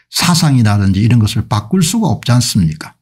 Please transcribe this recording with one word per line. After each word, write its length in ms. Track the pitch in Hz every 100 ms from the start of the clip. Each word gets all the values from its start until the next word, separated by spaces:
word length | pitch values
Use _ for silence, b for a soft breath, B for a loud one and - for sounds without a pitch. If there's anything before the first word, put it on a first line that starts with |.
| B
사상이라든지 920 | - 170 170 165 131 107 104 98 95
이런 180 | 113 120
것을 300 | 107 110 -
바꿀 340 | 107 - 185
수가 240 | 165 233 196
없지 240 | 101 -
않습니까? 640 | 123 117 113 80 76 - -